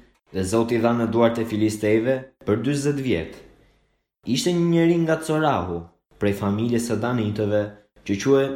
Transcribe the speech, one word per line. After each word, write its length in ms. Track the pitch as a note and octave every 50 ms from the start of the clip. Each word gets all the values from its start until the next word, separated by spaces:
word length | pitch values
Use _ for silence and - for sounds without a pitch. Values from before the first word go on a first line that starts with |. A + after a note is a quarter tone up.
| - _ _ _ _ _ -
dhe 100 | F#2+ F#2 F2+
Zoti 280 | A2 A#2 A2+ A#2 A#2+ A2
dha 100 | A2+ A#2 A#2+
në 100 | A#2 A#2 G#2 A2+
duart 240 | A#2 A#2 A#2 A#2 A2+
e 60 | G#2+
filistejve 720 | G#2+ G#2+ G#2 A2 G#2+ G#2+ - A2 G#2 A2 A2+ A2+ C3 C3+ B2+ C3 - _ _ -
për 180 | G2 G#2+ A2 A2
dyzet 320 | C#3 D3 C#3 C3+ D3 C#3+ C#3 C3+
vjet. 340 | B2 F#2+ D#2+ D#2+ - - - - - _ _ _ _ _ _ _ _ _ _ _ _ _ _ -
Ishte 300 | - B2+ - - F3+ F3
një 100 | E3+ E3+ E3+
njeri 260 | E3+ E3 E3 E3 E3+ E3+ E3
nga 160 | D#3+ D#3+ D#3
Corahu, 560 | - - D3+ D#3 D#3 D3 B2 F#2 F2+ F2+ E2+ E2+ E2+ - _ _ _ _ _ -
prej 160 | G#2 G2+ G2+ G2+
familjes 500 | G#2 G2+ G#2 A2 A#2+ A#2+ A#2+ A#2 A#2 -
së 80 | G#2+ G2+ A#2+
Danitëve, 580 | A#2+ B2 A#2 G#2 G#2 G#2 G#2+ G#2+ G2+ G#2 G#2 G#2 G#2 - - _ _ _ -
që 160 | - - G2+ G2 -
quhej 260 | C3+ C3+ C3+ C#3 C#3 C3+